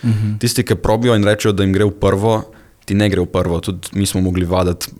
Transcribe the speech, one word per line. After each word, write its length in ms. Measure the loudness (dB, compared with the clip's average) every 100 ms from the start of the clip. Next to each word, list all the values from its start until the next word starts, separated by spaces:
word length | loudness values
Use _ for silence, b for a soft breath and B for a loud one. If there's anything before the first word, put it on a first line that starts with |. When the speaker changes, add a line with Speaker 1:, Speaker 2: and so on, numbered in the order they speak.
Speaker 1:
Mhm. 360 | -2 0 0 -2
Speaker 2:
Tisti, 260 | -2 -2
ki 120 | -2 -2
probijo 380 | 0 0 2
in 100 | 2
rečejo, 280 | 2 2 0
da 100 | 2
jim 100 | 2
gre 120 | 2
v 60 | 0
prvo, 520 | 2 0 2 0 0 -4 B B B
ti 120 | -4
ne 140 | 0 2
gre 120 | 2
v 60 | 0
prvo. 340 | 0 0 -2
Tudi 280 | -4 -8 -6
mi 140 | -4
smo 160 | -2 0
mogli 240 | 0 0
vaditi 420 | 0 0 0 -2 -8 -14